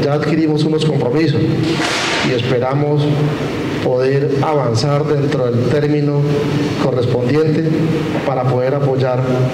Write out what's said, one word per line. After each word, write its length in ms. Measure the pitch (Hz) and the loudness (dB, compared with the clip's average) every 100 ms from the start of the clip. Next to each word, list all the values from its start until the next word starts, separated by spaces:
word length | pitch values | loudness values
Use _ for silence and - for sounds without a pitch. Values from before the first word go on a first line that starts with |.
ya 100 | 143 | 0
adquirimos 500 | 151 151 160 160 151 | 0 0 2 2 2
unos 220 | 151 156 156 | 2 2 2
compromisos 560 | 135 120 143 156 110 107 - - - - - - - 147 | 0 0 2 2 2 0 0 0 -2 -2 -2 -2 -2 0
y 40 | |
esperamos 680 | 127 123 127 127 139 147 147 147 151 151 151 - - - - | 0 0 0 0 0 0 0 0 0 0 -2 -4 -4 -4 -2
poder 460 | 135 127 131 139 143 135 | -2 0 2 0 0 0
avanzar 640 | 143 151 123 113 143 143 151 | 0 0 0 0 0 0 0
dentro 400 | 147 135 139 123 | 0 0 0 0
del 240 | 117 123 | 0 0
término 520 | 147 147 147 147 143 147 143 147 147 143 - | 0 0 0 0 0 0 0 0 -2 -2 -2
correspondiente 800 | 143 127 117 123 123 151 160 160 156 - 160 156 156 151 139 | -2 0 0 0 0 2 2 2 0 0 0 -2 -2 -4 -2
para 180 | 131 | -2
poder 320 | 127 123 127 143 | 0 0 0 0
apoyar 460 | 139 131 131 127 131 127 131 | 0 0 0 0 0 0 0